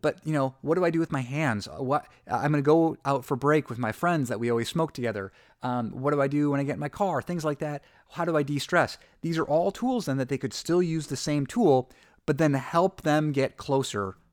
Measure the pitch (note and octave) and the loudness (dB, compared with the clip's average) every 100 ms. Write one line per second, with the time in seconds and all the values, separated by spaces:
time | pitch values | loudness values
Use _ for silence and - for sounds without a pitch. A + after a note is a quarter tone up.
0 | D3 - D#3 D#3 C3+ C3 C3+ E3 F3 E3 | -2 -4 -4 -2 -2 -4 -2 2 2 2
1 | E3 C#3 B2 C#3 D#3 G#2+ - D#2 C3 C#3+ | 0 -2 -4 -2 0 -2 -4 -8 -2 -2
2 | - - - A#2+ D3 D3 C#3+ D#3+ E3 - | -4 -20 -6 -2 2 2 4 4 4 0
3 | C#3 C#3 A#2+ C3 C#3+ D3+ C#3 A#2 A#2 A2 | -2 -2 -2 -2 2 2 0 -4 -4 -2
4 | F3 E3+ B2+ G#2+ A#2+ A#2 A#2 E3 E3 - | 0 0 -2 -2 0 0 0 -2 -4 -2
5 | A#2+ G#2 F#2+ _ _ _ B2+ B2 A#2 F2+ | -4 -4 -6 _ _ _ -4 -2 -4 -4
6 | C3 D3 C#3 D3 D3 C#3 C#3 B2+ D3 - | -2 2 2 2 2 0 -2 -4 -6 -2
7 | G3+ D3+ - F3 D#3 D3 D3+ D3 _ _ | -2 -2 -4 -4 -4 -4 -6 -8 _ _
8 | _ - E3+ D#3 C#3+ D3 - F3 B2 - | _ -6 0 0 0 -2 0 2 2 -2
9 | - _ E3 D#3+ - D3 F#3 - A#3+ B3+ | -20 _ -4 -2 0 2 2 -2 -2 -2
10 | F3 C3+ B2+ C#3 B2+ - - F3 F3+ D#3+ | -2 -2 -2 -2 -4 -8 0 2 2 -2
11 | D3 C#3 - D3 C3+ A#3 G#3 C3 B2 - | -4 -6 -2 -2 0 2 6 4 2 -12
12 | _ _ - C#3+ D#3 C#3 B2+ E3+ F#3 - | _ _ -4 2 2 2 0 2 2 0
13 | D#3+ D3+ D3+ C#3 C3 - - C#3 C3+ G#2+ | 0 0 2 0 -2 -4 -2 0 0 -2
14 | G2 F#2 _ | -4 -6 _